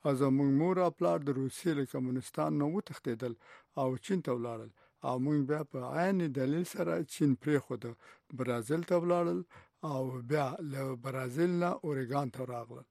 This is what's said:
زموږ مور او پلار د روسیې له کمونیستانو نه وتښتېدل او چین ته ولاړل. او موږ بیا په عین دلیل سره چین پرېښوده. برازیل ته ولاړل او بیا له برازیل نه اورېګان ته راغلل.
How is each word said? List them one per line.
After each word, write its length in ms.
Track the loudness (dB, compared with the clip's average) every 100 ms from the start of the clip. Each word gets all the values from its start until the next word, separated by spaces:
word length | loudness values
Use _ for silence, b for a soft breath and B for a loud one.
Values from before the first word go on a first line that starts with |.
زموږ 460 | 0 2 4 4 4 4
مور 160 | 4 4
او 140 | 2
پلار 280 | 2 2 2
د 120 | 0
روسیې 420 | -2 -2 -2 -2 0
له 60 |
کمونیستانو 720 | -2 -2 -2 -2 -4 -2 0 2
نه 80 | 0
وتښتېدل 580 | 0 -6 -8 -4 -4 -4 -8 B B B -2
او 200 | -2 -2
چین 240 | -2 -2
ته 120 | 0
ولاړل. 380 | -2 -2 -8 -10 _ b _
او 140 | -4 0
موږ 280 | 2 2 2
بیا 160 | -2
په 160 | -2 -8
عین 540 | -4 0 2 2 0
دلیل 320 | 0 0 0
سره 380 | -2 -2 0 0
چین 340 | -2 2 4 4
پرېښوده. 500 | 4 0 0 -8 -8 -12 B B _
برازیل 500 | -6 -2 -2 0 -2
ته 120 | 2 2
ولاړل 440 | 4 2 2 0 -4 B B _
او 260 | -6 -2 -2
بیا 460 | -4 -2 0 0 -2
له 360 | -6 -4 -4 -4
برازیل 540 | -6 -6 -4 2 2
نه 200 | 4 0 0
اورېګان 460 | -4 -4 0 -2 -2
ته 140 | -4
راغلل. 420 | -6 -6 -8 -14 -18